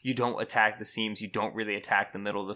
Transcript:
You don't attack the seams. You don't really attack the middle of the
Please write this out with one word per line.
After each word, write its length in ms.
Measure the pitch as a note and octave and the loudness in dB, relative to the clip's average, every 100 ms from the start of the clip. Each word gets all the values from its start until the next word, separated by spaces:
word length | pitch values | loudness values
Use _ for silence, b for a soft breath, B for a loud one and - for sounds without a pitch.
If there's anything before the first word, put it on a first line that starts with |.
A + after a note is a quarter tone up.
You 100 | B2 | -4
don't 260 | B2+ A#2+ - | 0 0 0
attack 360 | A2+ A#2+ G#2+ G#2+ | 0 4 4 4
the 80 | G#2+ | -4
seams. 360 | - A2 G#2 | -2 -2 -4
You 60 | G#2 | -4
don't 280 | G#2+ G#2 A2 | -2 -2 -2
really 200 | G#2+ G2+ | -2 -4
attack 380 | - G2+ G2+ | 0 2 2
the 60 | G#2 | -2
middle 220 | G2+ G2+ | -4 -4
of 60 | |
the 80 | F#2+ | -4